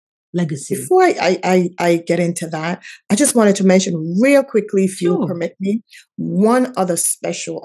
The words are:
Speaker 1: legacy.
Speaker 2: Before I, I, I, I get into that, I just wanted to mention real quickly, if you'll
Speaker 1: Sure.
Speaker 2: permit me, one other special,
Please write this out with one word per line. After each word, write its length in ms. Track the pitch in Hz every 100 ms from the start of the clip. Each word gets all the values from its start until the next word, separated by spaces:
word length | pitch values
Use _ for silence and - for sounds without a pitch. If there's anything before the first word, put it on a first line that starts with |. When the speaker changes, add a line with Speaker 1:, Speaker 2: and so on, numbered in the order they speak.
| _ _ _
Speaker 1:
legacy. 420 | 175 165 147 - 139
Speaker 2:
Before 280 | 131 370
I, 120 | 359 -
I, 180 | 175 180
I, 260 | 185 185 180 - 175
I 80 | 170
get 220 | 170 175
into 280 | 170 170 160
that, 360 | 160 160 185 - - _
I 60 | 208
just 200 | - 240
wanted 200 | 208 196
to 60 |
mention 540 | 190 185 190 165 160 180
real 240 | 262 277
quickly, 420 | 269 220 196 196 190
if 160 | -
you'll 160 | 175 190
Speaker 1:
Sure. 80 | 190
Speaker 2:
permit 280 | 175 170 -
me, 240 | 190 226 - - _ -
one 580 | 165 175 214 254 254 254
other 220 | 180 170
special, 640 | - - 170 175 - 160